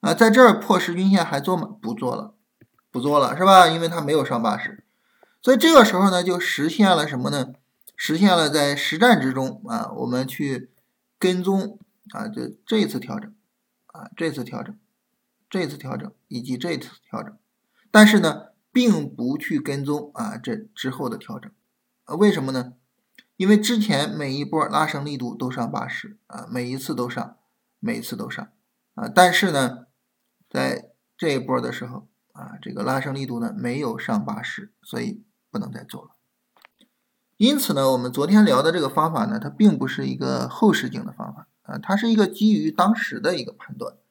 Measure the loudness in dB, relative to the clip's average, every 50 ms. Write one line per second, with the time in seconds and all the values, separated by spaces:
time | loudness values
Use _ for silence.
0 | -2 -2 2 4 4 6 8 10 10 8 8 4 0 0 0 0 0 -2 -4 0
1 | 2 2 2 2 2 0 -4 -4 -2 -2 -2 -2 -4 -8 -12 -12 -10 -10 -8 -6
2 | -6 -6 -6 -6 -10 -12 _ _ _ _ _ _ _ _ _ _ _ _ _ -4
3 | -2 2 2 2 2 2 0 0 4 8 10 10 10 8 6 0 -2 -4 -4 -4
4 | -2 0 0 0 0 0 -2 -2 -2 -2 -2 -4 -6 -12 -14 -16 _ _ _ _
5 | _ _ _ _ _ _ _ _ 4 4 4 6 6 8 10 10 8 8 6 2
6 | 2 4 4 2 0 0 -2 -2 -2 -4 -4 -2 -2 -4 2 4 4 4 6 4
7 | 2 -2 -4 -4 -4 -4 -4 -4 -6 -8 -10 _ _ _ _ _ _ -20 _ -12
8 | -6 -4 0 4 4 4 6 4 2 2 2 2 0 0 0 -2 -4 -6 0 4
9 | 6 6 6 4 4 -2 -2 -2 -4 -6 -6 -12 -12 -8 -6 -6 -6 -6 -8 -8
10 | -6 -4 -2 -4 -4 -4 -6 -6 -4 -4 -4 -6 -10 _ _ _ _ _ _ _
11 | _ _ _ _ 0 0 0 0 0 0 0 0 -2 -4 -10 -16 -20 _ _ _
12 | _ -18 -12 -12 -12 -10 -10 -10 -10 -10 -12 _ _ -4 -2 -2 0 -2 -4 -8
13 | -8 -8 -12 -12 -12 -14 -20 _ _ _ _ _ _ _ _ _ _ _ _ -20
14 | -20 -20 -12 -6 -6 -6 -6 -6 -10 -10 -10 -12 -12 -12 -16 _ _ _ _ _
15 | _ _ _ _ _ _ _ _ _ _ -6 -6 -6 -6 -8 -12 -12 -10 -10 -10
16 | -10 -12 -16 _ _ _ -2 -2 0 -2 -4 -4 -2 -4 -4 -4 -6 -12 -20 _
17 | _ _ -10 -10 -10 -10 -16 _ _ _ _ _ _ _ _ _ _ _ 8 8
18 | 8 8 8 6 2 2 -2 -2 -10 -20 _ _ _ _ _ 2 4 4 2 2
19 | -2 -8 -8 -8 -6 -6 -4 -6 -6 -4 -4 -4 -4 -4 -6 -6 -4 -4 -4 -6
20 | -6 -10 _ -10 -8 -8 -8 -10 -8 -8 -8 -8 -10 -16 _ -8 -8 -8 -6 -6
21 | -8 -8 -8 -10 -12 -14 -16 -16 -16 -20 _ _ _ _ _ _ _ _ _ _
22 | _ -12 -2 2 4 4 4 2 -2 -4 -4 -4 -6 -8 -12 _ _ _ _ _
23 | _ _ _ -20 _ _ _ _ 4 4 4 4 4 2 0 0 0 0 0 -2
24 | -2 -4 -4 -6 -6 -6 -6 -6 -6 -4 -2 -2 -2 0 0 -2 -2 -2 -4 -8
25 | -8 -8 -8 -8 -8 -8 -8 -6 -8 -8 -6 -6 -6 -6 -6 -6 -8 -6 -10 -12
26 | -12 -14 -20 _ _ _ -18 -16 -14 -10 -8 -8 -6 -6 -8 -8 -6 -6 -6 -4
27 | -4 -6 -6 -10 -10 -12 -14 _ _ _ _ _ _ _ _ _ -8 -8 -8 -8
28 | -8 -10 -10 -10 -10 -12 -10 -12 -14 -16 _ _ _ _ _ _ _ _ _ -10
29 | -10 0 6 6 6 6 6 2 0 0 0 0 0 -2 -4 -8 -18 _ _ _
30 | _ _ _ _ _ _ _ _ _ _ _ -4 -4 -4 -4 -6 -10 _ _ _
31 | _ _ _ _ -2 -2 -2 -2 -2 -2 -4 -2 -2 -4 -8 -8 -12 -14 -14 -16
32 | -18 _ _ _ _ _ _ -20 -20 -18 -18 -16 -14 -12 -10 -6 -4 -4 -4 -4
33 | -4 -6 -8 -8 -8 -8 -6 -6 -6 -6 -6 -6 -6 -6 -6 -4 -6 -6 -6 -8
34 | -6 -4 -4 -4 -2 -4 -8 -10 -10 -12 -12 -14 -16 -18 _ _ _ -12 -10 -8
35 | -8 -8 -10 -12 _ _ _ _ _ _ _ -10 -10 -8 -12 -16 -16 -16 -18 -18
36 | -18 -20 _ _ _ _ _ _ _ _ _ _ _ -20 _ _ _ _ _ _
37 | _ _ _ _ _ _ _ _ 2 2 4 2 -2 -2 -2 0 2 2 2 0
38 | -2 -4 -4 -4 0 4 6 6 6 6 4 4 2 2 0 0 -2 -2 0 0
39 | -2 0 0 -2 -4 -2 -4 -6 -8 -10 -2 4 4 4 4 2 -4 -6 -6 -6
40 | -6 -6 -6 -4 -4 -4 -4 -4 -6 -8 -4 2 2 2 2 2 -2 -6 -8 -10
41 | -12 -12 -14 -14 -14 -14 -14 -18 -20 _ _ _ _ -14 -14 -14 -6 -4 -4 -2
42 | 0 0 2 2 2 0 0 0 2 2 2 2 0 -2 0 2 2 2 2 0
43 | -2 -8 -8 -4 -2 -2 -2 -2 -6 -12 -16 _ -18 -18 -14 -12 -12 -14 -14 _
44 | _ _